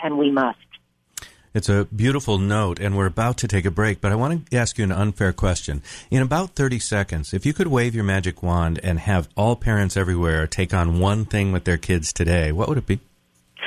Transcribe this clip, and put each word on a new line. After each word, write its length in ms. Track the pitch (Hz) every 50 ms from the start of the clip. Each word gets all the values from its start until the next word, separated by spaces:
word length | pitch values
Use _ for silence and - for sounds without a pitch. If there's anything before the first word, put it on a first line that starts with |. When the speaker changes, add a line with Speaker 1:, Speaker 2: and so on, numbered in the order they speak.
| -
Speaker 1:
and 160 | 160 147 143
we 100 | 147 143
must. 300 | 139 139 131 123 110 - _ _ - - _ _ _ _ _ _ _ - - - - _ _ _ -
Speaker 2:
It's 160 | 110 - -
a 160 | 101 101 101
beautiful 540 | - 107 104 110 127 139 143 - - 107 95
note, 400 | 95 98 104 107 107 95 87 -
and 180 | 101 101 98 98
we're 80 | 98
about 320 | 95 82 - 113 120 123 -
to 100 | - 117
take 160 | 101 98 85
a 80 | 95
break, 300 | 80 87 107 110 101 -
but 100 | - 101
I 40 | 101
want 340 | 110 120 143 165 170 - -
to 80 | - 123
ask 220 | 117 - - -
you 40 | 110
an 80 | 95
unfair 400 | 90 87 101 107 98 - 107 92
question. 520 | 87 - - 95 87 - - - 71 71 - - - - - -
In 120 | - 131
about 340 | 131 127 147 160 190 180 -
thirty 240 | - 139 135 123 113
seconds, 520 | - - 110 101 98 - - 78 73 - -
if 120 | 95 -
you 80 | 143 151
could 140 | - 190 170
wave 280 | 139 123 120 123 113
your 80 | 117 104
magic 400 | 98 95 98 90 92 85 - -
wand 360 | 90 87 87 85 82 82 80 -
and 160 | 92 85 80
have 300 | 80 104 101 90 80 - - -
all 180 | 104 113 120
parents 400 | - - - 110 104 101 92 -
everywhere 520 | 98 95 90 92 87 87 82 80 80 78 78
take 260 | - - 95 87 -
on 260 | 92 85 85 82 87
one 240 | 92 98 101 107 110
thing 300 | - - 104 101 98 95
with 100 | 90 -
their 140 | 95 87 80
kids 340 | - - 92 85 78 -
today, 400 | - - 87 82 87 87 80 76
what 160 | 78 82 - -
would 120 | 151 127
it 80 | - -
be? 120 | 101 - - _ _ _ _ _ _ _ _ _ _ - -